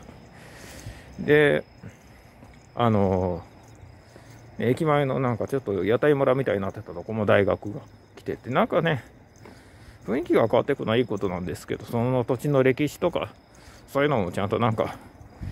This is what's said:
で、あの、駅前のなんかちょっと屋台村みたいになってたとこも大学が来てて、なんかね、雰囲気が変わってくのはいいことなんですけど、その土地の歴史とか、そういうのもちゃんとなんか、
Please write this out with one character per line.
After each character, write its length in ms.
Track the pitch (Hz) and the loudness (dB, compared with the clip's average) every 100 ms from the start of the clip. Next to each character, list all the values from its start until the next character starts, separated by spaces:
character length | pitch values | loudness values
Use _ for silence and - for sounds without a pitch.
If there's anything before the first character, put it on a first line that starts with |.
| - - - - - - - - - - - - | -16 -20 -20 -20 -20 -20 -20 -18 -18 -18 -18 -6
で、 440 | 143 147 147 151 - - - - - - - - - - - | 4 6 6 2 -4 -14 -20 -20 -20 -20 -20 -20 -20 -20 -12
あ 160 | 123 120 | 0 2
の、 540 | 104 98 95 92 85 - - - - - - - - - - - - | 4 2 2 0 -4 -10 -20 -20 -20 -20 -20 -20 -20 -20 -20 -16 -4
駅 260 | 110 127 | -2 0
前 220 | 156 147 139 | 2 2 0
の 140 | 135 | 0
な 140 | 131 | -2
ん 40 | 113 | -2
か 100 | 98 | -4
ち 80 | 135 | -4
ょ 20 | |
っ 20 | |
と 240 | 117 98 92 | -2 -2 0
屋 140 | 120 | 2
台 160 | 147 139 | 4 4
村 180 | 135 | 4
み 100 | 131 | 2
た 100 | 127 | 0
い 20 | 98 | -2
に 60 | |
な 80 | 95 | -4
っ 40 | |
て 80 | 110 | -8
た 120 | - | -12
と 100 | 87 | -12
こ 100 | - | -6
も 140 | 110 104 | -2 4
大 180 | 101 92 | 4 4
学 260 | 87 104 | 0 -4
が 100 | - - - - - | -12 -14 -20 -20 -14
来 80 | |
て 140 | - 80 | -10 -10
て、 120 | - | -4
な 140 | 139 | -2
ん 40 | 233 | 0
か 140 | 190 | 0
ね、 220 | 160 143 - - - - - - - - - - - | 0 -2 -8 -20 -20 -20 -20 -20 -20 -20 -20 -16 -6
雰 100 | 262 | -6
囲 20 | |
気 100 | 349 | 0
が 140 | 254 117 | 2 4
変 100 | 120 | 2
わ 40 | |
っ 20 | 117 | 2
て 80 | |
く 100 | 139 | -2
の 80 | 113 | 0
は 60 | 117 | 0
い 40 | |
い 40 | 113 | 0
こ 140 | 101 | -2
と 100 | 101 | -4
な 80 | 90 | -4
ん 80 | 87 | -6
で 80 | |
す 140 | 90 - | -8 -8
け 100 | 104 | -10
ど、 80 | - | -6
そ 180 | 117 | -2
の 200 | 120 127 | 0 0
土 160 | 117 123 | -2 -2
地 100 | 151 | 0
の 140 | 139 | 4
歴 260 | 131 131 147 | 4 2 -4
史 100 | - | -2
と 120 | 175 | -4
か、 200 | - - - - - - - - | -2 -6 -12 -20 -20 -20 -20 -6
そ 120 | 135 | -2
う 40 | |
い 40 | 147 | 2
う 20 | |
の 140 | 127 | 2
も 80 | 90 | 0
ち 100 | 92 | -4
ゃ 60 | 101 | -2
ん 20 | |
と 80 | 107 | 0
な 140 | 117 | 0
ん 40 | 113 | 0
か、 200 | - - - - - - - | -4 -6 -18 -20 -20 -14 -12